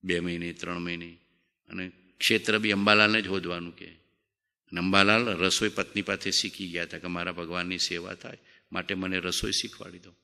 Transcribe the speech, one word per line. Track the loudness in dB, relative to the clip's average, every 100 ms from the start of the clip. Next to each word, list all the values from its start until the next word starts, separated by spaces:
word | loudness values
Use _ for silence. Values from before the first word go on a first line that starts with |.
બે | 2 0
મહિને, | 0 -4 -6
ત્રણ | -8 -8 -6
મહિને, | -4 -6 -8 -16 _ _ _ _ _
અને | -10 -10 -12 _ _
ક્ષેત્ર | 2 2 2 0
બી | 2
અંબાલાલને | 2 6 8 8 4
જ | 0
હોદવાનું | -2 -2 -6 -8 -14
કે. | -20 -20 _ _ _ _ _ _
અને | _ -2
અંબાલાલ | 4 6 8 6 2
રસોઈ | 2 2 4 0
પત્ની | 0 -4 -4
પાસે | -4 -4 -2
શીખી | -2 -2 -6 -8
ગયા | -6
હતા | -6 -8
કે | -6
મારા | -4 -4
ભગવાનની | -6 -6 -4 -4 -2
સેવા | -2 -4 -8
થાય, | -12 -14 -16 _ -20 _
માટે | -8 -4
મને | -4 -2 -2
રસોઈ | -2 -2 -2
શીખવાડી | -2 -4 -10 -18 -18
દો. | -20 _